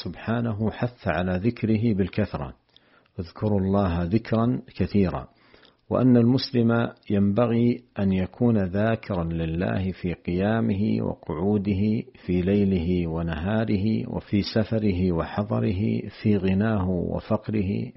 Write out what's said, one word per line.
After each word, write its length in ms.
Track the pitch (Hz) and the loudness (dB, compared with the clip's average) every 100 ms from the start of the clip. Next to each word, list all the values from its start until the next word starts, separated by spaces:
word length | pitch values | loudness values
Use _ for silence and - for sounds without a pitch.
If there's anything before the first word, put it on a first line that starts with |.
سبحانه 640 | 92 82 - 120 117 104 107 | -6 -8 -4 -2 -2 -2 -2
حث 380 | - 123 - - | -2 -6 -4 -2
على 240 | 80 92 | -2 0
ذكره 640 | 90 117 120 110 110 117 | 0 -2 0 0 2 2
بالكثرة: 600 | 98 92 - 104 - 69 - _ _ _ _ _ - | 0 0 -2 -2 -4 -8 -12 _ _ _ _ _ -12
"اذكروا 400 | 87 - 107 101 | -10 -4 0 0
الله 420 | 95 101 95 85 | 2 2 2 0
ذكرا 600 | 87 113 - 110 120 127 - - | 0 -2 0 0 0 -2 -6 -4
كثيرا"، 520 | 90 104 90 69 - _ _ - - _ - | 0 2 2 0 -10 _ _ -20 -20 _ -4
وأن 260 | 101 127 120 | 2 6 6
المسلم 720 | 117 131 - 123 113 117 - - - | 6 2 0 2 4 2 0 -4 -2
ينبغي 720 | 101 101 104 117 117 120 120 - - | 2 2 2 2 4 2 0 -6 -2
أن 140 | 98 | 0
يكون 460 | 95 92 - 120 110 | 0 -2 0 2 2
ذاكرا 640 | 92 101 113 113 - 90 | 0 0 0 -2 -4 -4
لله 680 | 82 82 80 82 95 107 92 | -2 -2 -4 -2 -2 -2 -4
في 200 | - 90 | -4 -6
قيامه 880 | - - 90 101 113 113 98 110 110 | -6 -4 0 0 0 0 0 0 0
وقعوده، 1000 | 101 - - 78 98 107 98 95 107 113 - - - | -2 -6 -8 -2 0 0 0 0 0 0 -4 -10 -2
في 160 | 90 | 0
ليله 640 | 90 104 98 92 82 90 82 | 2 2 2 2 0 0 0
ونهاره، 1040 | 82 85 78 90 110 113 104 107 113 - | -2 -4 -4 -2 -2 0 0 0 -2 -4
وفي 340 | - - 101 - | -8 -2 -2 0
سفره 580 | 113 104 113 107 87 92 | 0 0 0 0 2 2
وحضره، 960 | 82 78 - 107 117 113 95 113 113 104 - | 0 -2 -4 -2 -2 0 0 0 -2 -6 -2
في 140 | 110 101 | 2 2
غناه 520 | 95 95 110 107 92 | 2 2 2 0 0
وفقره، 1000 | 90 85 85 - 110 - 107 101 110 117 | -2 -2 -4 -2 -4 -2 -2 -2 -2 -6